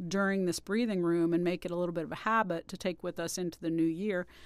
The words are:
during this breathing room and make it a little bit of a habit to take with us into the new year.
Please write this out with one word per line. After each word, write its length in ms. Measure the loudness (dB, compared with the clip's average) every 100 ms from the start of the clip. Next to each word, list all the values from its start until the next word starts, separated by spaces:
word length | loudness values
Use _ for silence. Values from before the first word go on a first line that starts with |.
| -4
during 380 | 0 2 2 0
this 140 | -2
breathing 420 | -2 0 0 2
room 320 | 2 4 4
and 100 | 4
make 220 | 2 0 -2
it 40 |
a 60 | -2
little 160 | -2
bit 120 | -2
of 80 | -4
a 40 | -4
habit 520 | 0 2 2 -2 -6
to 80 | -6
take 260 | -4 -4
with 180 | -6 -4
us 160 | -6 -4
into 240 | -4 -4
the 100 | -2
new 120 | 2
year. 440 | 2 0 -2 -2 -4 -12